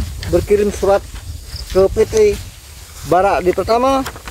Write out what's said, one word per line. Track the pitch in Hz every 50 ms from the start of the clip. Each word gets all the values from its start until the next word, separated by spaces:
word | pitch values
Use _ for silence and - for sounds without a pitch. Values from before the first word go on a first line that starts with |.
| - - - - - -
berkirim | 165 175 180 - 208 208 208 208
surat | 190 - 196 190 196 202 - - - - - - - - - - - - - - -
ke | 185 190 185
P | - 220 220
T | - - 220 214 208 202 202 - - - - - - - - - - - - - 147
Baradi | 160 180 190 196 180 135 180 180
Pertama. | 175 - 185 - 220 240 254 269 269 269 269 - - - - -